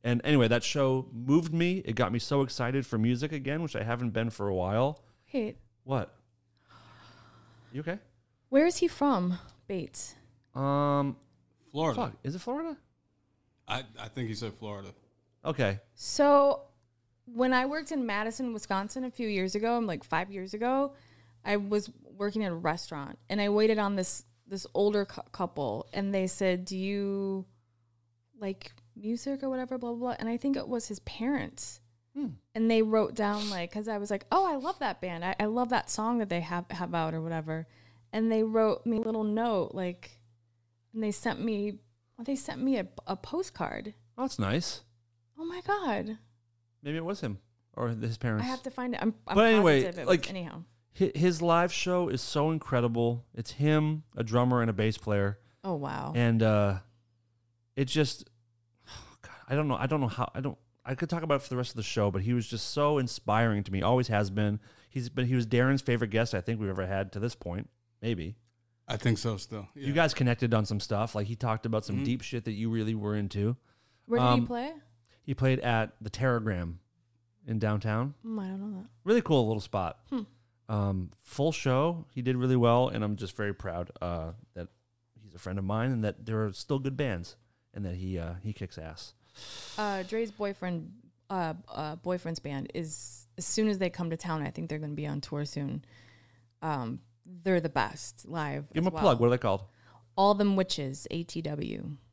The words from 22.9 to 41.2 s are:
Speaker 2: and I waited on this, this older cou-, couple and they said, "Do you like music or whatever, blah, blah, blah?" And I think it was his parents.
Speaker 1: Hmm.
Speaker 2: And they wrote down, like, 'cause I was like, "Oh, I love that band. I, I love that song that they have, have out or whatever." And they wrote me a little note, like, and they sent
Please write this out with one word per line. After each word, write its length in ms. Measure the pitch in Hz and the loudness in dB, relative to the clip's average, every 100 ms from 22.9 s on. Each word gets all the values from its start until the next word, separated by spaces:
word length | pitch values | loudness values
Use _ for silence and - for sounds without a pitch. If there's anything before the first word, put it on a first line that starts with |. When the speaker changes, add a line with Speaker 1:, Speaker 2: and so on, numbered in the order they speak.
| 156 139 - _ | -10 -10 -12 _
Speaker 2:
and 120 | 202 | 0
I 80 | 202 | 2
waited 300 | 208 220 214 | 4 4 4
on 160 | 202 196 | 0 0
this, 280 | 180 - - _ - | -2 -4 -8 _ -12
this 200 | 196 - | -10 -4
older 320 | - 208 208 196 | 2 4 4 -2
cou-, 180 | - - | -8 -14
couple 560 | - 185 - 135 104 - | -6 -6 -2 -4 -4 -4
and 200 | - 196 | -4 0
they 140 | 196 185 | 0 0
said, 360 | - 190 180 | 0 0 0
"Do 140 | 185 190 | -4 -4
you 680 | 190 202 202 196 196 190 190 _ _ _ _ _ _ _ _ 240 | -2 -2 -2 -2 -2 -4 -8 _ _ _ _ _ _ _ _ _
like 320 | 196 196 - - _ - | -6 -6 -12 -20 _ -10
music 480 | 208 233 277 269 | -6 -4 -4 -4
or 60 | 269 | -4
whatever, 280 | 262 254 254 | -4 -4 -6
blah, 120 | 240 | -6
blah, 80 | 233 | -4
blah?" 160 | 247 - | -4 -4
And 100 | 220 | -4
I 80 | 240 | -2
think 180 | 277 277 | 0 -2
it 120 | - | -2
was 200 | 240 - | -4 -4
his 120 | 208 | -10
parents. 840 | - - 240 285 - - - - _ _ _ 277 | -10 -4 -2 -2 -4 -10 -12 -14 _ _ _ -8
Speaker 1:
Hmm. 120 | 262 135 _ 226 | -6 -8 _ 2
Speaker 2:
And 140 | 226 | 4
they 100 | 226 | 6
wrote 320 | 220 220 214 226 | 6 4 2 0
down, 340 | 208 208 208 | -2 -2 -4
like, 220 | 185 175 | -4 -6
'cause 140 | 208 214 | -6 -6
I 80 | 208 | -6
was 120 | 202 | -2
like, 140 | 196 - | -4 0
"Oh, 140 | 349 381 | 2 2
I 100 | 285 | 0
love 240 | 285 381 | -4 -4
that 220 | 247 - | -6 -4
band. 240 | 185 170 175 | -6 -4 -4
I, 100 | - | -2
I 60 | 214 | 0
love 220 | 226 247 | 0 0
that 200 | 240 - | 0 0
song 300 | - 220 240 | -2 0 0
that 100 | 208 | 0
they 100 | 175 | -2
have, 240 | 165 175 175 | -2 -6 -6
have 240 | 170 175 170 | -8 -4 -2
out 180 | 160 | -2
or 80 | 160 | -2
whatever." 460 | 160 165 156 160 165 - - _ _ | -4 -4 -4 -6 -8 -16 -20 _ _
And 180 | 220 226 | 0 2
they 120 | 220 | 2
wrote 420 | 220 220 220 - 233 | 4 4 4 2 0
me 120 | 220 | 0
a 40 | |
little 220 | 226 226 214 | 0 -2 0
note, 460 | 214 233 208 165 | 0 0 0 -2
like, 460 | 190 180 180 - - _ _ _ _ _ _ _ | -4 -4 -6 -16 -20 _ _ _ _ _ _ _
and 80 | 220 | -4
they 80 | 214 | -2
sent 300 | 202 | -2